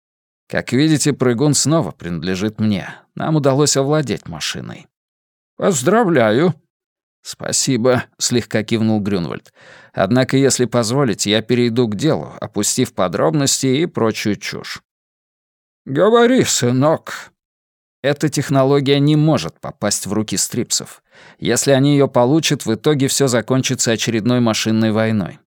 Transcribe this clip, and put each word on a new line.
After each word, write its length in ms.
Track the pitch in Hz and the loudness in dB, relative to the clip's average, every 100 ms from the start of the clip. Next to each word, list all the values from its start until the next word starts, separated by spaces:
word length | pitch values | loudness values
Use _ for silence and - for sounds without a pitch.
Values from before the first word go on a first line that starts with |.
| _ _ _ _ - | _ _ _ _ -8
«Как 240 | - - | -6 -2
видите, 400 | 123 156 151 151 | 0 2 2 0
прыгун 420 | 131 127 117 147 | 0 0 2 0
снова 380 | 139 - 160 92 | 0 0 0 -2
принадлежит 680 | - 85 85 87 92 107 107 | -6 -8 -6 -4 -4 -4 -2
мне. 340 | 107 95 73 - _ - | -2 -2 -6 -16 _ -8
Нам 200 | 156 156 | -2 0
удалось 400 | 139 131 147 139 | 2 2 2 2
овладеть 520 | 139 156 123 95 - | 0 0 -2 -6 -8
машиной». 600 | 82 - 82 57 - - _ _ _ _ _ _ - | -10 -8 -10 -12 -16 -20 _ _ _ _ _ _ -4
«Поздравляю». 920 | 196 139 131 220 202 147 110 117 175 - _ _ _ _ _ _ | -2 0 2 2 4 4 4 2 2 -2 _ _ _ _ _ _
«Спасибо», — 840 | - - - - - 123 127 131 - - | -18 -12 -6 -4 0 0 2 0 -2 -6
слегка 460 | - 120 - 110 | -2 -2 -2 -4
кивнул 380 | - 113 110 107 | -2 0 2 0
Грюнвальд. 500 | 101 98 73 50 _ _ - - - | 0 -2 -4 -8 _ _ -20 -20 -10
«Однако, 460 | 87 95 127 127 135 | -2 2 2 2 2
если 260 | 135 117 | 2 2
позволите, 680 | 117 123 110 135 131 90 101 | 0 0 0 0 0 -2 0
я 100 | 110 | -2
перейду 480 | 110 123 120 117 117 | 0 0 0 0 -2
к 80 | 101 | 0
делу, 340 | 156 98 67 - | -2 -2 -6 -12
опустив 540 | - 101 - - 127 | -8 -4 -2 0 -2
подробности 720 | - 92 98 151 156 135 - 135 | -2 -2 0 0 0 0 0 0
и 180 | 131 170 | 0 -2
прочую 520 | - 110 - - - | -2 -2 -2 -4 -4
чушь». 440 | - - - - _ _ _ _ _ _ _ _ _ _ - | -6 -12 -12 -16 _ _ _ _ _ _ _ _ _ _ -6
«Говори, 600 | 139 202 233 240 254 - | 2 4 6 4 4 2
сынок». 880 | - 120 127 151 160 - - - _ _ _ _ _ _ _ | 0 0 2 2 0 -4 -16 -18 _ _ _ _ _ _ _
«Эта 280 | 139 139 156 | -4 -2 -2
технология 720 | - 135 139 131 143 135 143 | -2 0 2 4 2 2 2
не 160 | 147 151 | 4 4
может 420 | 156 135 80 - | 4 2 -2 -12
попасть 480 | - - 101 - 95 | -16 -6 -4 -2 -2
в 60 | |
руки 240 | 101 107 95 | -2 -2 -4
стрипсов. 640 | - 120 - - - - _ - - - | -4 -4 -4 -6 -8 -18 _ -20 -20 -8
Если 320 | 143 120 143 | -2 0 2
они 200 | 131 143 | 2 4
её 160 | 143 135 | 4 2
получат, 580 | 123 123 160 - 147 107 | 2 2 2 0 -2 -2
в 80 | |
итоге 360 | 110 151 147 131 | -2 0 0 0
всё 180 | - 139 | 0 0
закончится 640 | 117 - 131 123 127 123 | 0 0 0 0 -2 -2
очередной 480 | 113 - 110 117 123 | -2 0 -2 0 2
машинной 540 | 117 107 110 110 113 | 2 0 0 0 0
войной. 460 | 107 110 110 82 - | 0 0 0 -4 -10